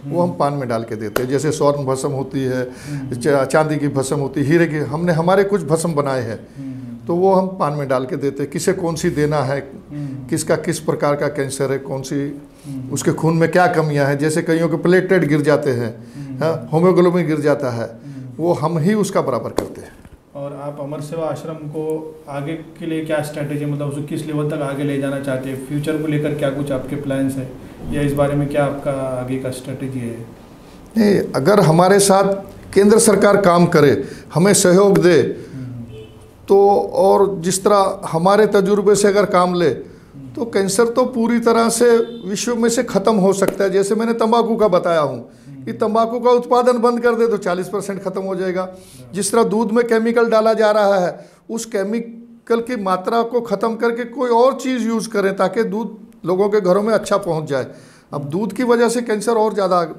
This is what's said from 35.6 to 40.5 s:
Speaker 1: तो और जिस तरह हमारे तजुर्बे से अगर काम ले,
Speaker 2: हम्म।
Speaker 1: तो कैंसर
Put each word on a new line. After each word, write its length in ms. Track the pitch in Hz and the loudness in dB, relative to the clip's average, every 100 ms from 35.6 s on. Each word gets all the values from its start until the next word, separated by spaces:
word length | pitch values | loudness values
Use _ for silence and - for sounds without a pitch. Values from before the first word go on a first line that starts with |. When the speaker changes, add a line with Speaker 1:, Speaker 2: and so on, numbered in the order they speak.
| - - - - - - - - - | -12 -12 -14 -16 -18 -20 -20 -8 2
Speaker 1:
तो 420 | 196 202 202 - | 6 6 4 0
और 460 | - 196 202 196 175 | 2 4 6 4 0
जिस 240 | 175 185 | -4 0
तरह 360 | 208 208 196 202 | 2 4 2 -2
हमारे 420 | - 165 185 208 214 | -6 0 4 4 4
तजुर्बे 480 | 208 190 202 196 | 4 2 2 4
से 140 | 196 208 | 4 4
अगर 180 | 202 185 | 2 2
काम 280 | 180 180 | 2 2
ले, 120 | 175 156 | 2 0
Speaker 2:
हम्म। 680 | 117 - - - - 127 - | 0 -8 -20 -20 -20 -14 -8
Speaker 1:
तो 80 | |
कैंसर 440 | 233 | -4